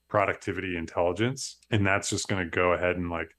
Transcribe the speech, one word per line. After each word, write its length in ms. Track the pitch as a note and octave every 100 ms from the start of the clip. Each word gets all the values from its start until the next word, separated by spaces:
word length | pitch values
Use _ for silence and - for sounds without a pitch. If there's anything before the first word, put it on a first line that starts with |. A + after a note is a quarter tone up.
| -
productivity 680 | G#2 G2 F#2+ - F#2 F#2 F2
intelligence. 800 | E2 - F2 F2+ A#2+ C3+ - - -
And 120 | G#2+
that's 280 | G2 G2+ -
just 160 | G2 -
gonna 180 | G2 E2+
go 280 | F#2+ F2+
ahead 220 | E2+ F2+ F2+
and, 140 | E2+
like, 220 | E2 E2